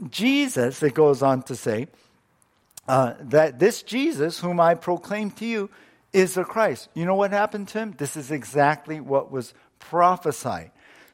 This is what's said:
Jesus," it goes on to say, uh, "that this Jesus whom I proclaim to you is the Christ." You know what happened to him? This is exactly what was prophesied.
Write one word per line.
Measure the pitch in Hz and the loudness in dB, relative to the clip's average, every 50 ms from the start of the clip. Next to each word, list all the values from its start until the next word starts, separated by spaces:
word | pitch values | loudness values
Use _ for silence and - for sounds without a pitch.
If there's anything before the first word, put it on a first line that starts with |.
| 190 131 | -14 -12
Jesus," | - - 208 254 277 285 285 254 - 131 120 127 135 - | -6 -2 0 2 2 2 0 0 0 0 0 0 0 0
it | 156 143 - | -2 0 4
goes | 160 156 147 143 123 | 4 4 4 4 4
on | 139 135 131 127 - | 2 2 2 0 -2
to | - 127 | -6 -10
say, | - - 123 107 110 135 - _ _ _ _ _ _ _ _ _ _ _ _ _ _ _ _ - - _ - | -8 -4 -4 -4 -4 -4 -8 _ _ _ _ _ _ _ _ _ _ _ _ _ _ _ _ -20 -12 _ 0
uh, | 131 135 131 117 - - | 2 2 2 2 -2 -8
"that | - 120 123 151 160 156 127 123 | -4 2 4 4 4 4 2 2
this | 165 226 226 - - | 2 2 2 0 -10
Jesus | - 208 254 277 330 294 151 147 170 160 - | -8 -4 -4 -2 -2 -2 -2 -4 -4 -4 -4
whom | 175 175 175 175 | -6 -4 0 2
I | 165 170 170 | 4 4 2
proclaim | 170 - 180 175 165 - - 202 214 214 196 | 2 0 -4 -4 -4 -6 -8 -8 -6 -6 -8
to | - - 220 | -8 -8 -8
you | 233 226 214 196 208 _ - _ _ _ _ _ _ | -6 -6 -6 -6 -8 _ -20 _ _ _ _ _ _
is | - 190 185 175 - | 2 2 2 2 2
the | 185 175 | -4 -6
Christ." | - - 226 220 185 127 - - - - | -4 -2 0 0 0 0 -4 -10 -12 -8
You | 160 170 | -4 -2
know | 180 190 | 0 2
what | 196 202 196 | 2 0 0
happened | 202 202 208 214 - 208 196 - | 0 0 -2 -2 -4 -8 -12 -8
to | - 214 | -8 -8
him? | 226 214 185 127 | -8 -8 -8 -8
This | 143 135 - 156 | -8 -8 -8 -10
is | 139 123 | -8 -6
exactly | 156 139 117 - 135 147 143 143 151 147 - 151 156 156 | -6 -8 -4 0 4 6 6 6 4 2 -4 -10 -10 -10
what | 127 135 135 139 143 - | -4 0 0 0 0 0
was | 139 131 117 - - _ _ _ _ - | -6 -8 -10 -10 -14 _ _ _ _ -20
prophesied. | - - 160 175 175 180 185 180 - 156 135 - - 127 98 82 82 - _ _ _ _ - - - _ | -12 -4 2 4 4 4 4 2 -2 -4 -6 -4 -6 -6 -6 -8 -10 -14 _ _ _ _ -20 -20 -20 _